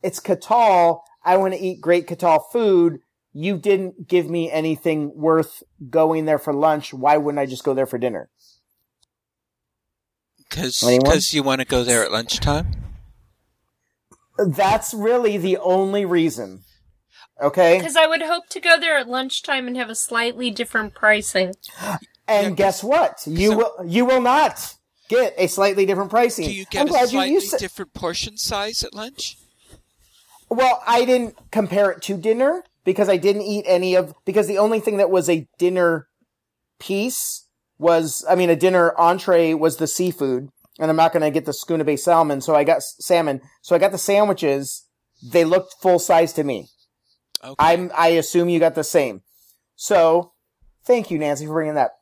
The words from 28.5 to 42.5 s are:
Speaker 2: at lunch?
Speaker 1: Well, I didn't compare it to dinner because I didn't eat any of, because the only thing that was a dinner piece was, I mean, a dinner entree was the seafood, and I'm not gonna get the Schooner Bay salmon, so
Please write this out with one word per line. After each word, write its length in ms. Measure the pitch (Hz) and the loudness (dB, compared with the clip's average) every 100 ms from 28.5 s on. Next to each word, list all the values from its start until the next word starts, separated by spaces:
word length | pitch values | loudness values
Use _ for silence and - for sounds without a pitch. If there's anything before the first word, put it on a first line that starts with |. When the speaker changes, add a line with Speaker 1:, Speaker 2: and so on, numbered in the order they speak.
| 208 208 233 | -6 -6 -8
Speaker 2:
at 100 | - | -10
lunch? 440 | 202 226 277 - - _ _ _ - _ _ _ _ _ - _ | -12 -16 -12 -12 -12 _ _ _ -20 _ _ _ _ _ -20 _
Speaker 1:
Well, 320 | 233 254 240 220 | 0 2 2 0
I 200 | 240 247 | 0 2
didn't 300 | 254 233 - _ | 0 0 -10 _
compare 400 | 214 196 196 202 | -4 -2 0 0
it 100 | 175 | -2
to 140 | - 196 | -8 -4
dinner 460 | 202 226 269 359 - _ | -2 2 0 0 -8 _
because 240 | - 190 202 | -4 0 2
I 80 | 185 | 2
didn't 260 | 190 202 | 2 0
eat 220 | 202 208 - | -2 -4 0
any 280 | 180 185 180 | 0 2 0
of, 180 | 180 - - | 0 -8 -2
because 220 | 202 202 | 0 0
the 100 | 196 | 2
only 220 | 214 226 | 2 2
thing 180 | 220 202 | -2 0
that 140 | 185 | 2
was 180 | 185 165 | 2 2
a 180 | 165 - _ | -2 -2 _
dinner 500 | 175 185 175 160 - _ _ _ _ _ _ _ | 0 2 2 0 -6 _ _ _ _ _ _ _
piece 680 | - 196 233 - - - _ _ _ _ | -8 -4 -4 -6 -8 -10 _ _ _ _
was, 480 | 165 165 160 - 156 | 2 2 0 -6 0
I 80 | 180 | 2
mean, 140 | 175 | 2
a 60 | 160 | 2
dinner 380 | 185 185 170 - | 4 4 2 4
entree 560 | 170 185 196 175 165 | 2 2 2 2 2
was 240 | 160 156 - | 0 -2 -2
the 100 | 156 | -6
seafood, 640 | - 180 170 139 127 139 _ _ - | -2 -4 -2 -4 -4 -6 _ _ -6
and 100 | 160 | -2
I'm 80 | 160 | 2
not 160 | 160 | 2
gonna 180 | 165 151 | 2 0
get 140 | 151 - | -2 -4
the 80 | |
Schooner 300 | 139 - 165 | -10 -4 -2
Bay 120 | 151 139 | -2 -2
salmon, 460 | - 165 156 139 | 2 2 2 -2
so 120 | 143 | 0